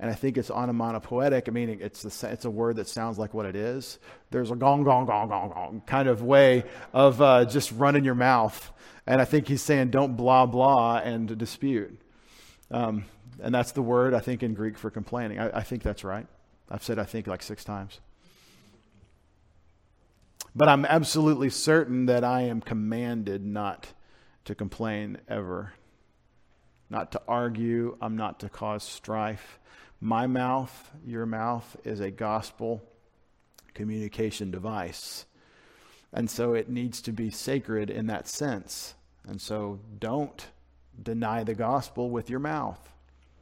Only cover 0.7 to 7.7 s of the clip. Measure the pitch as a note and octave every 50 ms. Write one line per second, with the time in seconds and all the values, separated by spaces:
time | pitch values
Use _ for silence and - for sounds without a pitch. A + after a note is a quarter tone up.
0.7 | A#2+ A#2 A2+ A#2 A2+ A2 - - A#2+ B2 C3+ C#3+ C3+ B2+ A#2+ - A2+ A#2+ A#2+ A2+
1.7 | G#2+ G2 F#2+ G#2 - - - G#2+ - - - G#2+ A#2 A2+ - B2 G#2+ G#2+ A#2 A#2
2.7 | A#2 A2 G2 - - A#2+ A2+ A#2 A2+ G2 G#2+ G2+ - A2 G#2+ F#2+ F#2 G2+ G#2 A#2
3.7 | B2 C#3 B2 - - - _ - - - _ _ - B2+ B2 A2+ A#2+ A#2+ B2+ C3+
4.7 | C#3+ C#3+ C#3+ C#3 C3+ B2+ C3 B2+ G#2+ G#2 G#2+ A2 G#2 G2 F#2 G2 E2 E2+ F2+ -
5.7 | G#2+ A2 - - C3+ C3+ C#3 C3 A#2+ G#2 A#2+ A#2+ C#3 C#3 C#3 C3 B2+ B2 A2+ -
6.7 | - - - - - B2+ C#3 C#3 B2+ A2+ D3 C#3 B2+ B2 B2 A2+ A2+ C#3+ - -